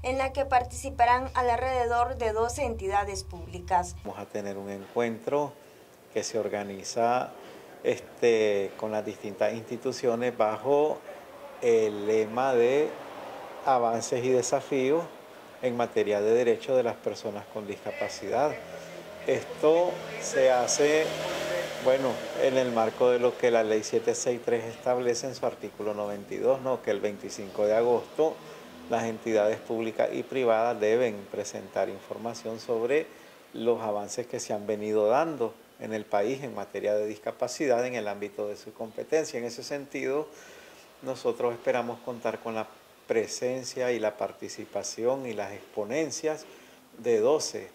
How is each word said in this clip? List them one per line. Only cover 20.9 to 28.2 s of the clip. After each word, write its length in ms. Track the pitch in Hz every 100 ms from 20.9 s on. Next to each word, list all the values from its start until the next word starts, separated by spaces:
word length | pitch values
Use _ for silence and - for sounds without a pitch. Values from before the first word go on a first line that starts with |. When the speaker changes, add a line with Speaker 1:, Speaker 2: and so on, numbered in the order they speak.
| 156 156 - - - - - - -
Speaker 2:
bueno, 240 | 131 135 131 107 - -
en 140 | 135 131
el 160 | 127
marco 380 | 113 110 - 123
de 80 | 123
lo 180 | 123 -
que 140 | 123
la 140 | 117
Ley 180 | 110 110
siete 300 | 107 117 120
seis 260 | 113 131 120
tres 220 | 120 117
establece 640 | 113 113 127 123 123 117 135
en 80 |
su 100 | 120
artículo 480 | 123 - 104 - 107
noventa 400 | 104 104 101 101
y 60 | 98
dos, 240 | 110 135
¿no? 180 | 131 120
Que 100 | -
el 100 | 101
veinticinco 680 | 104 101 98 107 98 98 104
de 100 | 107
agosto 580 | 120 113 - -